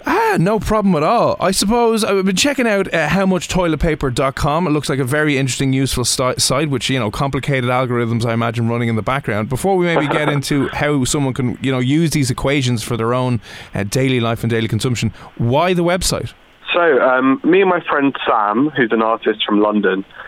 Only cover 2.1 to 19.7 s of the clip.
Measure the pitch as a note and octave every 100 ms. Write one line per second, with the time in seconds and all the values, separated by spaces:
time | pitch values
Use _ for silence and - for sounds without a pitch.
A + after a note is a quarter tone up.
2.1 | G3 F#3+ F#3 C#4+ C#4 A#3 G3+ F#3+ E3+ D3
3.1 | E3+ F#3+ F#3 - F#3 F3 D3+ E3+ D3+ C#3
4.1 | A#2+ C3+ - C#3+ D3+ F3+ D3+ C3+ C3+ C3
5.1 | D3+ D3+ C#3 C3+ - C3+ C3 C3+ - A#2+
6.1 | - B2+ C3 - C3+ D#3 C3 - C3 G#2+
7.1 | - C#3+ C3+ B2 C3+ B2 B2+ C3 A#2+ A#2
8.1 | A#2 A#2+ A2+ A#2 A2+ A#2 A#2 A#2 A2+ G#2
9.1 | C3 D3 G#2 A2 B2+ F#3 F#3+ F3 E3 C#3
10.1 | D#3 D3+ C#3+ C3+ D3 C3 - D3 D3 B2
11.1 | D#3 C#3 B2 B2 - B2+ C3 B2+ D3 E3+
12.1 | D3+ B2 B2+ C3+ C#3+ B2+ A#2+ - A#2+ A2+
13.1 | B2+ B2+ A#2+ - - - G2 G2+ C3 C3+
14.1 | B2+ A2+ A2+ A#2 A#2 A2+ A2 C3 A#2 A2
15.1 | - - - A#2 C3+ F3+ F3+ E3+ F#3 -
16.1 | F#2+ A#2 - - _ - - E3+ C3 B2+
17.1 | B2+ C3 C3+ C#3+ F3+ F#3+ F3 - D3+ C#3
18.1 | - - B2 G#2 G#2+ D3+ C#3+ A#2 A2+ A2
19.1 | A2+ A2+ G#2+ - G#2 G#2